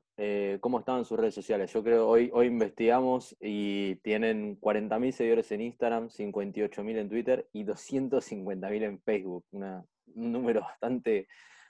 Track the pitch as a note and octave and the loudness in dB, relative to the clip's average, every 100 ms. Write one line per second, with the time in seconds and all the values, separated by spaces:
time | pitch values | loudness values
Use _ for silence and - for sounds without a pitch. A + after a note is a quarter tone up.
0 | _ - G#2 G2+ G2+ G2 A#2+ B2 B2+ B2+ | _ -6 -2 0 0 -2 -2 -2 0 -2
1 | A2+ A2+ A2+ G2+ F#2+ G#2 F#2 A2+ A2 A#2 | -2 0 0 -2 -2 -2 0 -2 4 4
2 | A2 A#2 A#2+ A#2+ A#2+ A#2+ G#2 - A2+ B2+ | 8 6 6 4 4 4 0 2 4 4
3 | B2+ B2+ - - G#2+ G#2 G2+ G2+ G2 F#2 | 4 0 -4 -10 -6 -2 -2 0 -2 -4
4 | G#2+ G#2+ A2+ G#2+ G#2 G2 A2 G#2 G#2+ A2 | -2 0 2 0 -4 -2 0 0 0 0
5 | B2+ C3 A#2 A#2 - G#2 A#2 - A#2 A#2 | 0 0 4 4 2 -4 -6 -2 0 0
6 | A#2 - G#2 G2+ G2+ G2 G#2 - G#2 A2 | -4 -8 -4 -4 -4 -2 -4 -4 -4 -4
7 | G2+ A2+ A#2 B2+ - G#2+ G2+ G#2 - C3+ | -2 -2 0 0 -2 -8 -6 -6 -4 -4
8 | C3 C3 - G#2 F#2+ F#2+ G2 G#2 G#2+ F#2+ | 0 0 -2 -8 -6 -6 -4 -2 -4 -4
9 | - G#2 F#2 F2 - G2 G2 F#2 F2+ _ | -2 -2 -2 -10 -10 -12 -10 -10 -16 _
10 | _ A2+ A#2 A#2+ A#2+ G#2+ - - A#2 B2 | _ -8 -4 -2 2 0 0 -6 -4 -2
11 | A#2 G#2 - - - - | 0 0 -2 -18 -20 -20